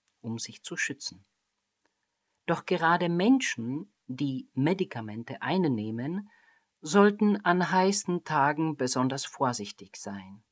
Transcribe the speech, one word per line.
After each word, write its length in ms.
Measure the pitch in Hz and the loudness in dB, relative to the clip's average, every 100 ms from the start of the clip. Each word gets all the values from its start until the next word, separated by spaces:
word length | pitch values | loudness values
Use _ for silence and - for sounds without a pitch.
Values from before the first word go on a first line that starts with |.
| _ _ | _ _
um 180 | 117 113 | -10 -8
sich 260 | - - | -10 -12
zu 120 | - 170 | -10 -6
schützen. 500 | - 135 - 95 _ _ _ _ _ _ _ _ _ _ _ _ - | -6 -6 -12 -14 _ _ _ _ _ _ _ _ _ _ _ _ -4
Doch 200 | 165 - | -4 -2
gerade 420 | 175 165 175 175 | 0 2 2 2
Menschen, 880 | 170 214 262 - - 117 143 202 _ - | 2 4 4 2 -4 -6 -6 -10 _ -10
die 440 | 127 143 131 - | -4 -4 -4 -6
Medikamente 880 | 131 147 190 190 120 110 107 117 - | 0 2 2 -4 -6 -10 -10 -10 -8
einnehmen, 880 | 127 185 160 113 110 113 139 190 202 _ _ _ _ _ 156 | -2 0 2 0 -2 -4 -4 -6 -8 _ _ _ _ _ 2
sollten 520 | 196 208 208 208 196 175 | 6 6 6 2 2 2
an 260 | 180 160 | 2 2
heißen 540 | 185 190 202 - 175 - | 4 4 2 0 -2 0
Tagen 500 | 151 143 151 160 147 | 2 2 2 -2 0
besonders 480 | 127 131 131 135 | 0 0 0 -2
vorsichtig 720 | - - 131 117 101 - 95 - | -6 -2 -2 -2 -8 -14 -18 -14
sein. 480 | 104 98 95 104 _ | -12 -12 -14 -20 _